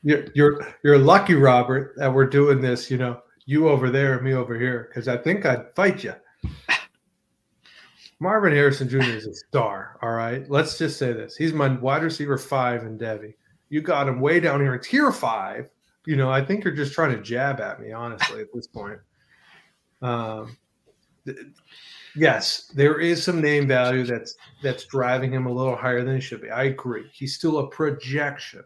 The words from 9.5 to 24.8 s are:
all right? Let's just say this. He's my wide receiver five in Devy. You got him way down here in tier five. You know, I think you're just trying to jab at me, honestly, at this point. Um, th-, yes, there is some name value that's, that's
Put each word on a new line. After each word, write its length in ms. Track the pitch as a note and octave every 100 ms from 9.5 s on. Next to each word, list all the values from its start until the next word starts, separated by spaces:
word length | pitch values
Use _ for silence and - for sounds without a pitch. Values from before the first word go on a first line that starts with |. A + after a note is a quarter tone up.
| C#3 A2 G2 F#2+ -
all 120 | A#2
right? 360 | A2+ A2+ B2+ C3+
Let's 300 | C#3 D#3 -
just 200 | D#3+ -
say 140 | B2+
this. 240 | A2+ G#2 -
He's 160 | D#3+
my 140 | D#3 C#3
wide 380 | B2+ B2 C#3+
receiver 340 | D#3+ D#3+ C#3+ C3+
five 460 | - C3+ B2 A#2+
in 120 | A2+ A2
Devy. 380 | A2+ G#2+ G#2+ - _ _ _
You 100 | D3
got 240 | D#3 D3 C#3
him 140 | B2
way 180 | C#3 F3
down 220 | E3 C#3
here 120 | C#3
in 80 | B2
tier 300 | - C4 D4
five. 580 | - B2 A2 F#2+ G#2 - _ _ _ -
You 80 |
know, 160 | C#3+ C3
I 140 | C3
think 180 | C#3 G#3
you're 140 | G3 D3
just 160 | C#3
trying 240 | - D#3+ A2+
to 40 |
jab 400 | G2 A#2+ C#3 B2
at 200 | G2+ G#2+
me, 100 | A2
honestly, 500 | A2+ A#2 G#2+ - A2+
at 120 | G#2+
this 140 | B2 A#2+
point. 320 | A#2 G2+ G#2+ _ _ _ _ _ - _ _ _ _
Um, 560 | C3 A#2+ A2+ A2 G#2+ A#2+ _ _ _ _ _ _ -
th-, 120 | - - _ _ - - - -
yes, 560 | D3 D3+ A2 - - -
there 280 | C3+ C#3+ D3+
is 200 | E3+ E3+
some 200 | - E3+
name 260 | D3+ D3 C#3
value 380 | B2+ B2 B2+
that's, 320 | B2 A#2 - - - _
that's 240 | C#3 B2